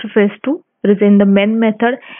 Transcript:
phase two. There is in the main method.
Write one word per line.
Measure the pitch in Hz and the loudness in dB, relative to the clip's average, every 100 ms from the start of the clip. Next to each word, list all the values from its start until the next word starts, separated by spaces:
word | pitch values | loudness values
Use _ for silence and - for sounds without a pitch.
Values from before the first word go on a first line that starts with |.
| 208 | -6
phase | 220 202 - 262 | -2 -2 -2 -8
two. | 339 _ _ | -8 _ _
There | 202 | -2
is | 202 | 0
in | 208 202 | 2 2
the | 202 | 2
main | 196 208 226 | 2 0 -2
method. | 226 214 233 262 - - | -2 -2 -4 -6 -12 -12